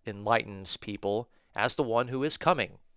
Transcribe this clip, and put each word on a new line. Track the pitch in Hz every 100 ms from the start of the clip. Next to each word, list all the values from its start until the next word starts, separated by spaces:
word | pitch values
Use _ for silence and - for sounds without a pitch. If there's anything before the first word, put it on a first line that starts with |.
| -
enlightens | 101 104 113 - 98 95 -
people | - 101 101 104 120 _ _
as | - 120 -
the |
one | 127 117 123
who | 131
is | 151 -
coming, | 160 156 98 - _